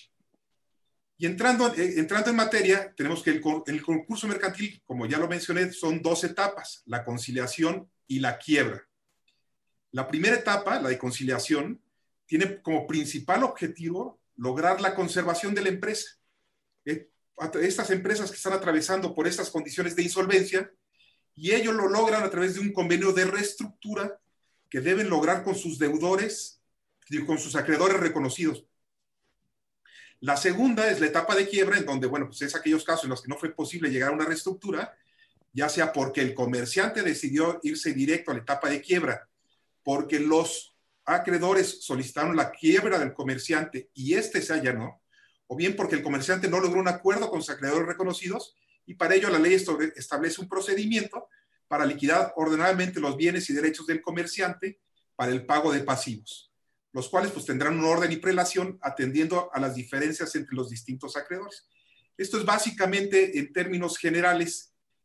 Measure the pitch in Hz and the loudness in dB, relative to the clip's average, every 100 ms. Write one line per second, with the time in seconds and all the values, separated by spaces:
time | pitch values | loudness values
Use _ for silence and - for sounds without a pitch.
0 | - _ _ _ _ _ _ _ _ _ | -20 _ _ _ _ _ _ _ _ _
1 | _ - 170 185 247 240 233 160 180 156 | _ -6 -4 2 2 4 2 2 0 0
2 | 156 208 240 226 220 220 190 196 196 - | 0 0 2 2 2 4 4 4 2 -4
3 | 143 165 165 156 156 156 147 151 - 160 | -4 0 0 2 0 -2 -2 -4 -2 -2
4 | - 214 214 190 196 185 208 - - 127 | -2 -6 -4 -2 -4 -2 -6 -6 -10 -6
5 | 113 151 170 175 175 170 180 - 160 165 | -2 0 0 -2 -2 0 0 0 -2 0
6 | 165 170 180 - 196 - - - - 120 | 0 0 0 0 -2 -2 -12 -16 -6 -6
7 | 120 120 123 127 123 - 165 185 - _ | -4 -6 -4 -4 -4 0 0 0 -8 _
8 | - 131 131 - - 147 113 95 - _ | -6 -2 -2 -2 2 2 2 -4 -12 _
9 | _ _ _ _ _ _ _ _ _ 127 | _ _ _ _ _ _ _ _ _ -8
10 | 131 156 202 240 214 196 196 247 131 127 | -4 0 2 2 2 0 0 0 0 -2
11 | 127 120 131 120 - 147 165 240 _ _ | -4 -4 -2 -2 0 0 0 -8 _ _
12 | _ _ - 156 190 196 165 156 147 156 | _ _ -2 0 0 -2 -2 -2 0 -2
13 | 147 139 147 208 262 - 165 - 165 180 | -2 -4 0 2 2 -2 -8 -6 -6 -6
14 | 254 - _ - 123 131 170 190 190 190 | -8 -12 _ -6 -4 2 2 2 0 0
15 | 175 180 170 170 202 202 196 185 214 214 | -2 0 0 0 -2 -2 -2 -2 -4 -6
16 | - - _ _ _ _ _ _ 147 156 | -8 -16 _ _ _ _ _ _ -8 -8
17 | - _ _ - 160 165 185 - 196 185 | -10 _ _ -10 -6 0 0 0 0 0
18 | 196 214 190 - 185 190 180 156 160 190 | 0 -2 -4 -6 -4 -2 0 0 0 -2
19 | 180 156 170 180 185 160 147 - 175 170 | -2 -2 -2 -2 -4 -6 -6 -4 -2 -2
20 | 175 185 190 190 185 185 190 _ _ _ | 0 0 4 4 4 0 -2 _ _ _
21 | _ _ _ 147 165 233 226 220 190 208 | _ _ _ -6 0 2 2 2 2 4
22 | 220 214 190 170 185 190 202 185 170 165 | 4 2 0 0 -2 0 -2 0 2 2
23 | 190 180 185 202 202 - 214 - 208 214 | 4 4 2 2 -2 -6 -10 -12 -8 -4
24 | - - _ _ _ _ _ 135 147 196 | -6 -8 _ _ _ _ _ -2 2 2
25 | 202 160 160 147 196 185 170 131 147 156 | 2 2 4 2 0 -4 -4 0 0 2
26 | 175 190 214 - - - _ _ _ _ | 2 2 0 -6 -10 -16 _ _ _ _
27 | - 147 143 156 - 143 156 156 190 190 | -8 -4 -2 -2 -2 -2 2 4 4 4
28 | 165 156 135 151 160 123 - _ _ _ | 2 0 -2 0 -2 -2 -10 _ _ _
29 | _ _ _ _ _ _ _ _ _ - | _ _ _ _ _ _ _ _ _ -20
30 | - _ 131 143 185 190 262 214 214 180 | -20 _ -2 0 2 4 2 4 2 2
31 | 151 160 170 196 196 202 185 196 143 131 | 2 2 2 2 2 2 4 2 2 -2
32 | 127 143 131 - 143 160 156 156 - 165 | 0 -2 -4 -6 -6 -2 2 2 2 -2
33 | 131 127 123 147 156 160 151 170 147 131 | -2 -6 -6 -6 -6 -6 -8 -4 -2 0
34 | 135 151 156 160 190 185 202 170 226 - | 0 0 -2 -2 -4 -6 -6 -6 -6 -12
35 | _ _ _ _ _ 131 147 170 160 143 | _ _ _ _ _ -2 0 2 0 0
36 | 131 147 127 131 123 123 120 190 196 214 | -2 0 -2 0 -2 -2 0 0 0 0
37 | 180 - 139 143 170 165 147 156 165 131 | -2 -2 0 2 2 0 -4 -2 -2 0
38 | 139 165 160 123 117 143 143 143 - 180 | 2 0 -2 -6 -2 -2 0 -2 0 2
39 | 143 113 - _ _ _ _ _ 139 139 | 2 -2 -8 _ _ _ _ _ -2 -2
40 | 151 151 151 160 165 - - _ _ _ | 0 0 4 4 2 -4 -12 _ _ _
41 | - 175 185 170 180 196 180 - - 131 | 0 0 2 2 4 4 2 -2 -6 -4
42 | 127 147 156 160 - - 160 190 214 180 | -4 -2 0 2 0 2 4 4 4 2
43 | 135 - 135 127 - 156 156 127 - 135 | 0 -4 -4 -4 -2 -2 -2 -8 -12 -6
44 | 131 208 220 185 - 160 127 113 113 - | 0 0 0 -2 -2 0 0 -2 -6 -12
45 | _ _ _ _ - 131 180 202 170 151 | _ _ _ _ -10 -2 -2 0 0 0
46 | 147 139 156 185 185 180 180 185 185 175 | 0 -2 0 0 2 2 2 2 2 2
47 | 190 202 185 170 147 135 139 160 165 170 | 2 2 0 -4 -6 -6 0 0 0 -2
48 | 185 175 180 220 - _ _ _ - - | -4 -4 -6 -6 -8 _ _ _ -16 -2
49 | 170 190 202 165 170 190 180 151 156 131 | 4 4 6 4 6 4 4 0 -2 -4
50 | - 147 165 165 185 190 196 196 214 226 | -6 -4 -2 -4 -6 -6 -2 -2 0 0
51 | - 240 - _ _ _ - 147 139 - | -2 -8 -16 _ _ _ -4 0 0 0
52 | 139 175 185 160 156 156 180 180 180 175 | 2 4 2 0 0 2 4 2 0 -2
53 | 143 135 170 175 - 143 156 156 156 160 | -2 2 0 0 -2 0 0 0 -4 -4
54 | 180 165 170 - 180 180 196 - _ _ | -2 -4 -4 -2 -4 -4 -8 -10 _ _
55 | _ - 123 127 - 147 156 139 139 127 | _ -4 -2 -2 2 2 4 2 0 -2
56 | 123 107 - - - _ _ _ _ 131 | -2 -8 -12 -18 -20 _ _ _ _ -10
57 | 127 185 202 165 - 131 147 165 160 170 | -2 0 0 -2 -4 -2 0 2 2 4
58 | 170 160 185 180 180 185 185 190 139 139 | 2 0 2 2 2 0 -4 -4 -6 -4
59 | 131 143 160 175 175 135 135 123 117 139 | 0 0 2 0 -2 -2 -4 -4 -6 -4
60 | 151 156 156 151 135 127 120 117 - 131 | -2 -2 -4 -6 -4 -6 -6 -8 -10 -10
61 | 143 147 - 180 202 - - _ _ _ | -8 -10 -8 -8 -10 -16 -20 _ _ _
62 | _ - 196 214 180 214 226 - 185 196 | _ -10 -4 0 2 2 0 0 0 2
63 | 196 190 190 143 147 180 180 180 175 - | 4 4 4 2 -2 -2 -2 -2 -4 -2
64 | 170 170 180 175 170 - - _ _ _ | 0 4 4 4 0 -6 -12 _ _ _